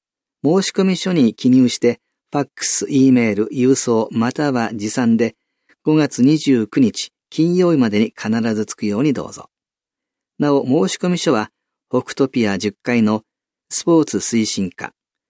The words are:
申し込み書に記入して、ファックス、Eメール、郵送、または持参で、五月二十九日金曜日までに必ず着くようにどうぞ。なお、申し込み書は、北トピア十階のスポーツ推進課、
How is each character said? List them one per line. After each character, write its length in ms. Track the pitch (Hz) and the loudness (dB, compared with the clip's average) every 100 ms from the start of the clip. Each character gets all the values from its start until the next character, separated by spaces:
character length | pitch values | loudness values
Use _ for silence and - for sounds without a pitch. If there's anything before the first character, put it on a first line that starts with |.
| _ _ _ _ | _ _ _ _
申 180 | 139 185 | 0 2
し 100 | 190 | 0
込 120 | - | 0
み 140 | 190 180 | 0 0
書 160 | 185 | -2
に 200 | 175 117 | 2 2
記 160 | - 127 | 2 2
入 200 | 127 123 | 4 4
し 100 | - | 2
て、 220 | 120 117 _ _ _ | -2 -2 _ _ _
フ 100 | 147 | -6
ァ 40 | |
ッ 40 | 139 | -6
ク 120 | - - | -6 -6
ス、 200 | - - | -4 -2
E 240 | 139 135 | 2 4
メ 180 | 123 117 | 4 2
ー 40 | 101 | 0
ル、 120 | 110 | -2
郵 220 | 139 123 131 | 0 2 2
送、 340 | - 113 110 | 2 0 0
ま 220 | 113 120 | -2 -2
た 180 | - 147 | -2 -2
は 220 | 123 113 | -2 -4
持 160 | 110 104 | -6 -6
参 260 | 135 117 113 | -2 2 2
で、 220 | 113 - _ _ _ _ | 0 -6 _ _ _ _
五 120 | - 156 | -2 0
月 260 | 143 - | 0 2
二 160 | 127 156 | 2 2
十 300 | 143 123 107 | 2 0 0
九 140 | 147 | 0
日 320 | 117 - - _ _ | 0 -2 -12 _ _
金 260 | - 165 180 | -2 0 2
曜 160 | 180 | 2
日 60 | 156 | 2
ま 120 | 117 | 0
で 100 | 104 | 0
に 140 | 110 - | -2 -4
必 120 | 107 113 113 | -4 -2 -2
ず 120 | 110 104 | -4 -6
着 60 | |
く 140 | - 107 | -6 -4
よ 140 | 104 | -2
う 40 | |
に 100 | 151 | -2
ど 120 | 123 - | -2 -8
う 60 | |
ぞ。 180 | - - _ _ _ _ _ _ _ _ - | -14 -20 _ _ _ _ _ _ _ _ -4
な 140 | 147 | 0
お、 120 | 139 131 | 0 2
申 280 | 147 190 | 0 0
し 40 | - | -2
込 120 | 180 | -2
み 80 | 175 | -2
書 140 | 170 | 0
は、 180 | 117 104 _ _ _ - | 0 -2 _ _ _ -4
北 240 | 127 - | -4 -4
ト 140 | - 135 | -2 -2
ピ 180 | 127 107 | 0 -2
ア 80 | 98 | -2
十 160 | 104 | -4
階 280 | - - 120 | -6 -2 0
の 220 | 107 107 _ _ _ _ - | 2 0 _ _ _ _ -10
ス 160 | - - | -6 2
ポ 160 | 165 | 2
ー 40 | 147 | 2
ツ 120 | 98 | -4
推 260 | - 117 | -2 -2
進 280 | 107 - 92 | -2 -4 -6
課、 200 | - - _ _ _ | -8 -16 _ _ _